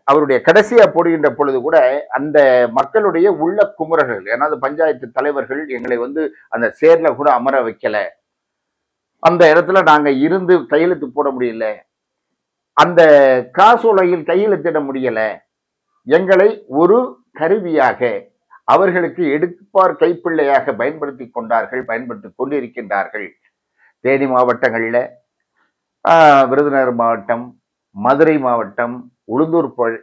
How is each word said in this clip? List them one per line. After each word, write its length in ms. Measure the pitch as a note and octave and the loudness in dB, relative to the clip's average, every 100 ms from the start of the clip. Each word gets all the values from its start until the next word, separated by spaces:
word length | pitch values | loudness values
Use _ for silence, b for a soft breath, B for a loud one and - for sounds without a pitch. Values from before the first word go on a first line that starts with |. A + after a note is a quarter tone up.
அவருடைய 380 | - C#3+ C#3+ B2+ C#3+ | 0 2 2 0 2
கடைசியா 420 | F3+ G#3 A#3+ G3+ | 2 4 4 4
போடுகின்ற 420 | C#3 E3+ E3 D3 | 4 0 0 0
பொழுது 320 | B2 C#3+ C3 | -2 -2 -2
கூட 440 | C3 D#3+ B2+ C#3+ - | 0 2 2 0 -6
அந்த 580 | C3 D3 D3+ C#3 B2+ A#2+ | -6 0 2 4 4 2
மக்களுடைய 600 | A#2 - A3 G#3 E3 F#3+ | -2 -2 -2 0 0 0
உள்ள 420 | E3 D#3+ G3+ G3+ - | 0 -2 0 -2 -4
குமுறல்கள், 460 | D#3 E3 C3 G#2+ | -4 -2 -2 -4
ஏன்னா, 320 | F#2+ A#2+ D3 D3 | -6 -4 -4 -4
பஞ்சாயத்து 560 | C3+ D3+ D#3+ C3 B2+ | -6 -2 -4 -4 -8
தலைவர்கள் 560 | C3 C#3+ C#3+ A#2+ C#3 D3+ | -6 -4 -4 -6 -8 -10
எங்களை 300 | B2 A#2+ A#2+ | -10 -6 -6
வந்து 360 | B2 D3 D#3 b b | -6 -6 -8 b b
அந்த 260 | A#2 A#2 - | -6 -6 0
சேர்ல 340 | D#3 E3 D#3+ B2 | 4 4 2 -2
கூட 160 | C#3+ | 0
அமர 300 | B2+ B2+ C3+ | 0 0 -2
வைக்கல, 460 | A2+ - A#2+ G#2+ F#2 - _ _ _ _ _ _ _ _ _ _ | -2 -6 -6 -4 -6 -12 _ _ _ _ _ _ _ _ _ _
அந்த 320 | E3 F3 E3 | 0 4 4
இடத்துல 300 | D#3+ E3 F#3+ | 4 2 2
நாங்க 280 | D#3+ D3+ D3 | 4 4 2
இருந்து 540 | C3 D3+ F#3 F3+ F3 A#2+ | 0 0 0 2 0 0
கையெழுத்து 460 | D3 F3 E3 C#3 | -2 0 -2 -6
போட 200 | C#3 C#3+ | -4 -4
முடியல, 460 | B2+ B2 A2+ A2 G#2 _ _ _ _ _ _ _ _ _ | -4 -6 -6 -8 -8 _ _ _ _ _ _ _ _ _
அந்த 280 | - D#3 E3+ D#3+ D3 C3+ B2+ B2 - | 0 0 4 6 6 6 2 -2 2
காசோலையில் 640 | G#3 A#3+ A3+ G3 F3+ F3 | 4 4 2 2 2 0
கையெழுத்திட 560 | D#3 F3 G#3+ F#3 E3 D3+ | -2 -2 0 -2 -2 -4
முடியல, 600 | C#3 C3+ B2+ A2+ A2 F2+ _ _ _ _ _ _ | -4 -6 -4 -4 -4 -6 _ _ _ _ _ _
எங்களை 600 | A#2 D#3 F#3+ F#3 G#3 - - | -2 0 2 4 4 0 -6
ஒரு 560 | C3+ D#3 A3+ B3+ - _ | 0 2 2 0 -8 _
கருவியாக 960 | - D#3+ G#3+ F3 D#3 C3 G#2+ B2 G2+ - _ _ b | -6 -2 -2 -2 0 0 0 -4 -6 -12 _ _ b
அவர்களுக்கு 640 | - C#3+ F#3+ F3+ E3 D#3 E3 | 0 2 2 0 -4 -4 -4
எடுப்பார் 640 | D3 F3 F3 _ G3 F#3 D#3 | -2 -4 -8 _ 0 0 0
கைப்பிள்ளையாக 840 | E3 F3 F3 D#3+ C#3 D#3+ D3+ A2 | -2 -2 -4 -2 0 0 -2 -4
பயன்படுத்தி 520 | B2+ D#3 D3 C3 A#2+ | -6 -6 -10 -12 -14
கொண்டார்கள், 560 | A#2+ A2+ A#2 - B2+ B2+ | -12 -4 -4 -4 -8 -8
பயன்படுத்தி 440 | A#2 B2+ A2 G2+ | -8 -10 -14 -14
கொண்டிருக்கின்றார்கள். 1000 | - C3+ D3 A#2+ A#2+ G#2 G2+ F#2+ G#2+ F#2 _ _ _ _ _ _ _ | -10 -6 -6 -8 -12 -8 -6 -6 -10 -14 _ _ _ _ _ _ _
தேனி 260 | B2 C3+ C3+ | -2 -2 0
மாவட்டங்கள்ல, 840 | B2+ B2+ A#2+ B2+ A2+ A2+ A#2+ C3 - _ _ _ _ _ _ _ _ - | 0 0 0 -2 -4 -4 -4 -4 -10 _ _ _ _ _ _ _ _ 0
ஆ, 340 | E3 D#3 C#3 | 4 6 6
விருதுநகர் 500 | C3 C3+ D3 C#3 B2+ | 4 0 0 0 -2
மாவட்டம், 640 | A#2+ A#2 A#2 G2 A#2 B2 _ _ _ _ | 0 -2 -2 -4 -8 -8 _ _ _ _
மதுரை 500 | G2+ A2+ C#3+ D#3+ D#3 | -6 -2 2 2 2
மாவட்டம், 720 | B2+ A#2+ G#2 A2 A#2+ B2 B2 _ - A#2+ | 0 -4 -4 -6 -8 -8 -18 _ -8 -4
உளுந்தூர் 360 | D#3+ E3 D3+ - | -2 -2 -4 -4
பே-, 240 | A#2 A2+ | -6 -6